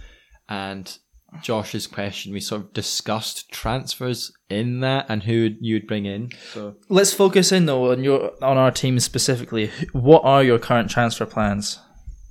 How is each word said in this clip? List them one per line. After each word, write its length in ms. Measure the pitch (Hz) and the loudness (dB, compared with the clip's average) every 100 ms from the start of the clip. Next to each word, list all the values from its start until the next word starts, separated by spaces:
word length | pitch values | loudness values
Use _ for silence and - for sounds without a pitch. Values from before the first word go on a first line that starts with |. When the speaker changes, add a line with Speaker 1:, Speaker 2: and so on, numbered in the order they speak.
| - _ _ _ - | -14 _ _ _ -12
Speaker 1:
and 480 | 104 98 98 92 - _ _ _ - | -10 -8 -10 -14 -20 _ _ _ -12
Josh's 440 | - 110 101 110 - | -4 -4 -4 -8 -8
question, 460 | - 101 95 98 | -8 -8 -8 -10
we 80 | 98 | -10
sort 220 | - 107 | -8 -8
of 100 | 95 | -8
discussed 760 | - - - - 107 - - - | -8 -6 -6 -6 -6 -6 -12 -14
transfers 840 | - 110 127 - - 127 120 - _ - | -10 -6 -6 -6 -6 -6 -6 -8 _ -8
in 320 | 101 120 123 | -6 -4 -4
that 260 | 131 135 - | -2 -2 -4
and 140 | 110 | -4
who 280 | 98 113 113 107 | 0 0 0 -2
you 140 | 113 110 | -4 -4
would 100 | 107 | -4
bring 180 | 107 101 | -6 -6
in. 240 | 98 120 - - | -8 -10 -14 -16
So 240 | 113 104 101 - | -14 -14 -12 0
Speaker 2:
Let's 240 | 190 - | 2 4
focus 380 | - 196 190 180 | 4 4 4 4
in, 140 | 185 165 | 4 4
though, 260 | 131 127 | 2 2
on 100 | 127 | 2
your, 280 | 135 135 - - | 2 2 0 -2
on 140 | 131 131 | 2 4
our 140 | 131 | 4
team 280 | - 131 127 | 2 0 0
specifically. 680 | - 127 - 123 - 113 107 | 0 -2 0 -2 -2 -4 -4
Wh-, 260 | - 156 | -6 -6
what 300 | 131 123 160 | 2 8 8
are 180 | 131 139 | 8 4
your 160 | 131 113 | 6 4
current 320 | - 120 107 | 2 0 0
transfer 360 | - 117 - 110 | 0 0 -2 -6
plans? 520 | - 107 101 101 - _ - - - - | -2 -2 -2 -4 -10 _ -20 -20 -20 -20